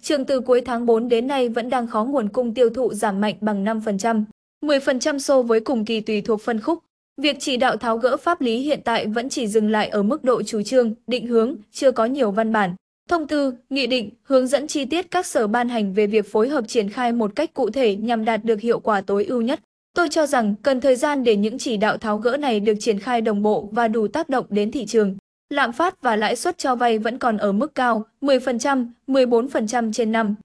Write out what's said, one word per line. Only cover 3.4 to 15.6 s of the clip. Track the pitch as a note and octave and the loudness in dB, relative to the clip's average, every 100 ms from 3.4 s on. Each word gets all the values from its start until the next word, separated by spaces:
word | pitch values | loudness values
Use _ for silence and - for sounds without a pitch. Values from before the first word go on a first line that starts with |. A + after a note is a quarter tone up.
bằng | G#3+ G3 | -4 -2
năm | G3+ A3 | -2 -2
phần | A3 G3 | -4 -2
trăm, | A3+ A3 G#3+ - _ _ | 0 0 -2 -10 _ _
mười | D4+ C#4 | 0 0
phần | C#4+ B3+ | 0 -2
trăm | D4+ C#4+ | -2 -2
so | C#4+ C4+ | 2 2
với | A#3 A3+ | 4 2
cùng | A3+ A#3 | 2 -2
kỳ | G#3+ A3 | -2 -4
tùy | A3 G#3 | -2 -2
thuộc | G#3 G#3+ | 0 -2
phân | - A3+ | -2 -4
khúc. | D4 E4+ - _ _ - | -2 -4 -6 _ _ -4
Việc | C#4+ C#4 | -2 -2
chỉ | D4+ B3 | -4 0
đạo | B3+ A3 | 0 0
tháo | A#3+ A3+ | -2 0
gỡ | B3 C#4+ | 0 0
pháp | E4+ F4 | 0 0
lý | B3 A#3 | 0 0
hiện | D4 A#3+ | -2 -2
tại | A#3 A3+ G#3+ | 0 -2 -2
vẫn | A#3 C4+ | -4 -4
chỉ | D4 G#3+ | -4 0
dừng | A3 G#3+ | 2 2
lại | G#3+ F#3+ | 2 0
ở | G#3 | 0
mức | G3+ D4+ | 0 0
độ | B3+ A3 | 2 0
chủ | G#3 G#3+ | 0 -4
trương, | G#3 C4 A3+ G#3+ - | 0 2 2 -2 -4
định | B3 A#3 | -4 0
hướng, | A3+ A#3 G#3 - | 2 2 -2 -14
chưa | - C4+ | 0 2
có | B3+ | 4
nhiều | A3+ C#4 G#3+ | 0 2 0
văn | G3+ A3+ | 0 0
bản, | A3 F#3 F#3 _ _ - | 2 0 -4 _ _ -2
thông | F4 C#4+ | -2 0
tư, | D4+ C#4 B3 _ | 0 0 -4 _
nghị | C#4 A#3+ | -4 0
định, | B3+ F#3+ - | -2 -4 -12
hướng | - C4 B3+ | 0 2 2
dẫn | B3+ D4+ | 0 -2
chi | D4+ | -4
tiết | B3+ E4 F#4 | -2 -4 -2
các | F4 F4+ | -4 -2
sở | C#4+ G#3 | -2 0
ban | A#3+ | 0